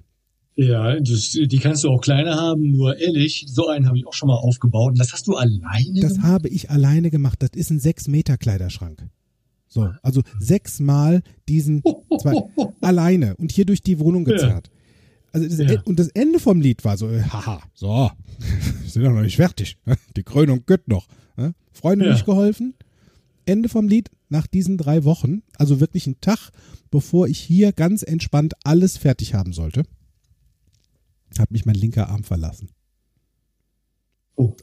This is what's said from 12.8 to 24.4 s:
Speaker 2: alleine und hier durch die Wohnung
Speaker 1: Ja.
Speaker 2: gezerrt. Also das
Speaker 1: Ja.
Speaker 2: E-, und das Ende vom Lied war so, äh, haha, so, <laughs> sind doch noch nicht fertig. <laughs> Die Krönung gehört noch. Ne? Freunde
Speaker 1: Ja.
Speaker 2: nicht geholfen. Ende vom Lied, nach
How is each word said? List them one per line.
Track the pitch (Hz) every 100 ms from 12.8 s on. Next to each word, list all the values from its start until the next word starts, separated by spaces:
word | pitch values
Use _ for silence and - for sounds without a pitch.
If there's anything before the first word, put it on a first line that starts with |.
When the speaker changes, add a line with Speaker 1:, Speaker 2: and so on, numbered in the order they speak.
Speaker 2:
alleine | 180 180 165 185 120 92
und | 160
hier | - 190
durch | 202
die | - 170
Wohnung | 156 180 151
Speaker 1:
Ja. |
Speaker 2:
gezerrt. | 202 131 90 - _ _ _ _ _ _
Also | 160 165
das | 165
Speaker 1:
Ja. | 143 208
Speaker 2:
E-, |
und | - 170
das | 170
Ende | 202 294 330
vom | - 180
Lied | 139 117
war | 107 101
so, | 110
äh, | 113
haha, | 87 107 101 98 -
so, | - 98 113 123 - - - -
<laughs> | - - - -
sind | 113
doch | 131
noch | 113
nicht | 110 -
fertig. | 175 - 98 - -
<laughs> | 127 _ -
Die |
Krönung | - 139 151 127 -
gehört | 185 -
noch. | 98 - _ _ -
Ne? | 135 175 _
Freunde | - 160 202 180
Speaker 1:
Ja. |
Speaker 2:
nicht | 127 104
geholfen. | 190 202 214 247 - _ _ _ _ _ _
Ende | - 202 233
vom | 226 214
Lied, | 214 - _ -
nach | 151